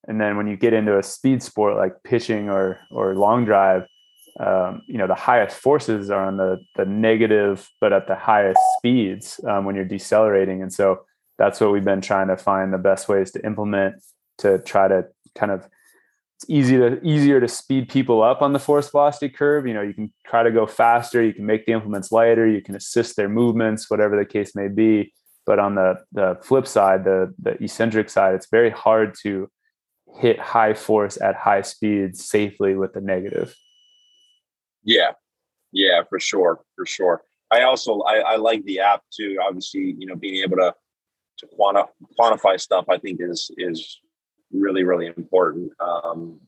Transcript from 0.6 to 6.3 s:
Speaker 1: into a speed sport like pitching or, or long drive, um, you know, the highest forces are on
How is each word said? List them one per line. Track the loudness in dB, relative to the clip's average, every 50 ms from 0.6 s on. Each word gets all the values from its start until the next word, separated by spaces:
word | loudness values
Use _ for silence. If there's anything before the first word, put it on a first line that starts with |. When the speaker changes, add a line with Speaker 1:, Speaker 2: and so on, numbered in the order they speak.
| 2 2
Speaker 1:
into | 2 2 2 2 2 0
a |
speed | 0 -2 -12 -2 0 0 0 0
sport | -2 -6 _ 0 0 0 2
like | 0 -2 -2 -4 _ _
pitching | -2 -2 -2 0 -2 -4 -4 -2 -2
or, | -2 0 0 -2 -4 -8 -14 _
or | -6 -4 -2 -2 0
long | 2 2 2 2 2 2
drive, | 2 4 4 4 4 2 0 -2 _ _ _ _ _ _ _ _ _ _ -6
um, | -2 -2 0 0 -2 -2 -6 -10 _
you | -10 -4 -4
know, | -2
the | -2 -2
highest | -2 0 2 2 2 2 0 -6
forces | -4 0 0 0 2 0 -4 -4 -4 -4 -4
are | -4 -2 -2
on | -4